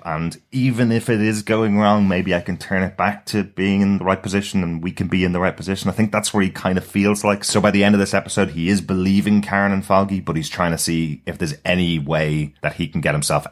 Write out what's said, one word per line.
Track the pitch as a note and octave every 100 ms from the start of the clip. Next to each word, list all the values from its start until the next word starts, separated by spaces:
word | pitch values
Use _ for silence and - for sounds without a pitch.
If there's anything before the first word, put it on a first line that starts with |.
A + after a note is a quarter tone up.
| F2
And | D#2+ E2 - _
even | C3 C3 A#2 A#2
if | A2+ A2
it | A2
is | G#2+ G#2+
going | G#2 A2 A2 G2+
wrong, | G#2 G#2 G2
maybe | F#2 F#2 F2
I |
can | F2+ E2+
turn | - F#2+
it | F#2 -
back | F#2 G#2 -
to | G#2+ G2+
being | - G2 G2
in | G2 G2
the |
right | F#2 F#2+
position | - G2 G2+ G2+
and | E2+ E2
we | F2
can | - F#2
be | F#2
in | F2+
the | F2
right | F2+ -
position." | E2+ F#2+ G2+
I |
think | F#2 G#2+
that's | G#2 -
where | G#2
he | F#2+
kind | - F#2+ F#2
of | -
feels | G2+ G2+ G#2
like. | G#2 G2+
So | - G#2+
by | G2+
the | G2+
end | G2+ G#2
of |
this | G2
episode, | G2 - - F#2
he | D#2 E2+
is | G2+
believing | E2+ F#2+ F#2 G2 G2+ G#2
Karen | G2+ G2+ G2+
and | G2 F#2+
Foggy, | G2 G2 F#2+
but | E2+ D#2+
he's | D2+
trying | - F2
to | E2
see | - E2 D#2+ D2 -
if | E2
there's | E2+ C#2+ F#2
any | F2+ F2 E2
way | C#2+ D#2 D#2 D2+ C#2+ -
that | C#2+ -
he | D#2+
can | -
get | D2+
himself | D2 - D2 -